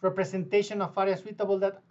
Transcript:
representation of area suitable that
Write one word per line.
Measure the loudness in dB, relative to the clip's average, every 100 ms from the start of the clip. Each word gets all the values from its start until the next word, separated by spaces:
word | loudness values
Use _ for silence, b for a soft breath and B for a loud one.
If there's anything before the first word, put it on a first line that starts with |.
representation | -2 0 -2 -2 0 2 2 -2
of | -2 0
area | 0 0
suitable | -4 -4 0 2
that | 0 -2 _